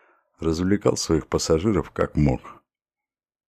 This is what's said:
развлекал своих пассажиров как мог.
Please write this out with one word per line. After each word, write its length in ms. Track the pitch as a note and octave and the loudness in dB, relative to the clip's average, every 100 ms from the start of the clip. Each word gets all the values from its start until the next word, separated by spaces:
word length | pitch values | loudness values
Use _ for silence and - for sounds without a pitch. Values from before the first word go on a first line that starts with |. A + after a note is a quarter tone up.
| _ _ _ - | _ _ _ -6
развлекал 600 | D#2+ D#2+ F#2 G2+ - - | -4 0 0 0 0 0
своих 300 | - D#2+ - | 0 -2 0
пассажиров 640 | D#2+ - D#2+ G#2+ F#2 - | -2 0 0 2 0 -2
как 220 | - - | -4 -2
мог. 480 | - C#2+ A#1+ - - _ _ _ _ _ _ _ _ | 2 2 0 -6 -20 _ _ _ _ _ _ _ _